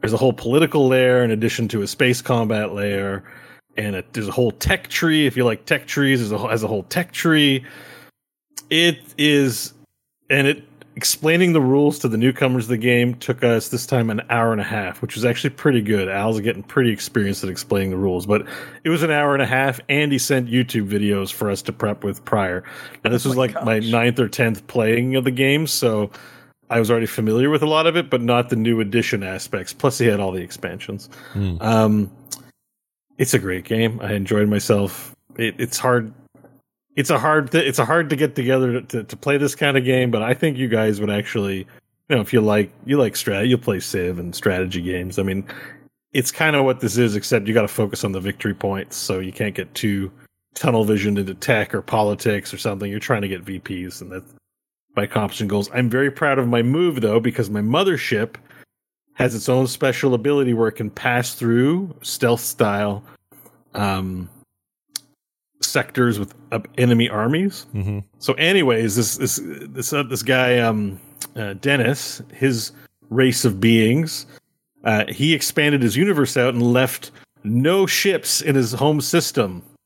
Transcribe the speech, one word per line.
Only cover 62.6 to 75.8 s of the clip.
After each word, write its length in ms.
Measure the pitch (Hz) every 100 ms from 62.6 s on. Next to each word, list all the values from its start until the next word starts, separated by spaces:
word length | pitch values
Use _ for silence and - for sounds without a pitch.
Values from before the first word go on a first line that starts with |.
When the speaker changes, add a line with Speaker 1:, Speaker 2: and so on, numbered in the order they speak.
| 110 101 104 101 - - _ - - _ _
Speaker 1:
um, 540 | 104 101 95 95 92 87 - _ _ _ _ _ - _ _ _ _ _ _
sectors 600 | - 139 120 - 120 104
with, 140 | 98 - -
uh, 80 | 117 - -
enemy 300 | 123 117 117
armies. 580 | 107 113 156 196 - -
Speaker 3:
Mm-hmm. 240 | 104 98 104 101 _
Speaker 1:
So 140 | -
anyways, 600 | 104 160 196 139 113 113
this, 220 | 107 110 -
this, 240 | - -
this, 500 | 90 71 73 131 127
uh, 120 | 147
this 180 | 131 127
guy, 360 | 113 131 127 123
um, 400 | 117 107 101 98 - - -
uh, 200 | - 104
Dennis, 680 | 98 139 139 117 143 - - 123
his 380 | - 135 117 - - - _ _
race 340 | 117 131 120
of 160 | 120 98
beings, 680 | 113 113 110 131 160 - - - _ _ _ _
uh, 200 | - 107 107
he 260 | 90 147
expanded 480 | 156 - - 147 143